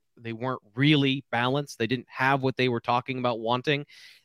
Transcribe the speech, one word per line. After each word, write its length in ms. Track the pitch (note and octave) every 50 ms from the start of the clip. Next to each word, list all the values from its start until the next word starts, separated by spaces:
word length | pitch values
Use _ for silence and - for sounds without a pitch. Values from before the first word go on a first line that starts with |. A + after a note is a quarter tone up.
| _ _ _
they 160 | - A#2 A#2 A2+
weren't 300 | A2 A#2+ C3 B2+ - - G#2 -
really 500 | B2+ C#3 D3 D#3 C#3+ C#3 C3+ C3 C3+ - _
balanced. 480 | - A#2 A#2+ B2+ C3+ D3 C#3+ - - -
They 80 | A2+
didn't 220 | G#2+ C3 B2 - -
have 340 | - - C3 C3+ C#3 C#3 C3
what 140 | C3+ -
they 120 | - B2+ B2+
were 120 | A#2+ A#2
talking 400 | - - A#2+ B2 - - C3 B2+
about 180 | B2 B2 A#2 A2+
wanting. 480 | A2+ A2+ A#2+ B2+ B2+ D#3 C#3+ C#3+ D3 - - - - - - - _